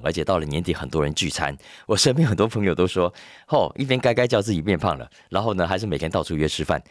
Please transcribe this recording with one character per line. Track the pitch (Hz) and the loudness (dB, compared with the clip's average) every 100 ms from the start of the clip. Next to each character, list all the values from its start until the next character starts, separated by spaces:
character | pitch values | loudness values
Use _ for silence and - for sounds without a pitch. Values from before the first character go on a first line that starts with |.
而 | 69 | -2
且 | 82 76 | -2 0
到 | 90 | 0
了 | 76 | 0
年 | 76 | -4
底 | 85 | -2
很 | 76 69 | -4 -2
多 | 78 | -2
人 | 73 | 0
聚 | 78 82 | -2 -4
餐， | - 73 71 - - - | -2 -4 -6 -16 -12 -2
我 | 104 | 2
身 | 139 | 2
边 | 135 147 | 4 2
很 | 90 | 2
多 | 110 | 0
朋 | 107 98 | 2 0
友 | 80 | 2
都 | 90 | 2
说 | 92 87 - - - - | 2 0 -2 -20 -18 -2
，“哦， | 143 85 - | 0 0 -2
一 | 135 | -2
边 | 127 | 0
该 | 123 | 2
该 | 117 123 | 2 2
叫 | 110 | 2
自 | 104 | 2
己 | 87 | 0
变 | 92 85 | 2 2
胖 | 92 67 | 0 -2
了， | 60 - - | -8 -20 -4
然 | 92 | -2
后 | 113 | 0
呢， | 92 82 | 0 0
还 | 95 | 0
是 | 107 | -2
每 | 71 | -4
天 | 80 | -2
到 | 92 | -2
处 | 82 78 | -2 0
约 | 76 | -2
吃 | - 76 | -2 -2
饭， | 73 - | -2 -4